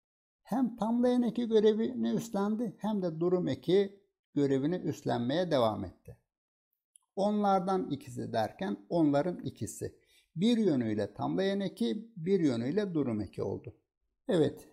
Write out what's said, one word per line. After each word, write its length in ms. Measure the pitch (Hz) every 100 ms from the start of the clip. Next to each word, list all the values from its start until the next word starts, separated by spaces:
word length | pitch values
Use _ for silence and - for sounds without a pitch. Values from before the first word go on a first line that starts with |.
| _ _ _ _
Hem 340 | - 240 254 -
tamlayan 460 | 214 240 247 247
eki 260 | 240 - 233
görevini 640 | 220 214 214 233 247 226
üstlendi 640 | 220 - 196 202 214 233 -
hem 240 | 208 214
de 180 | 180 160
durum 280 | 175 180 165
eki 560 | 127 - 190 196 - _ _ _
görevini 420 | - 139 135 147 180
üstlenmeye 760 | 175 - 135 123 120 156 185
devam 340 | 143 113 104
etti. 320 | 90 - - - _ _ _ _ _ _ _ _ _ -
Onlardan 760 | 202 208 202 190 185 190 -
ikisi 420 | 139 - 120 113
derken 440 | 113 104 - 190 190 -
onların 500 | 175 151 143 175 -
ikisi. 600 | 135 - 107 - - - _ _ _ 156
Bir 220 | 214 233
yönüyle 560 | 202 135 113 107 101
tamlayan 460 | - 135 170 196 196
eki, 520 | 190 - 233 208 - -
bir 240 | 160 196
yönüyle 540 | 156 120 120 185 208
durum 260 | 160 127 107
eki 220 | 104 -
oldu. 340 | 107 101 - - _ _ _ _ -
Evet, 400 | 185 147 - -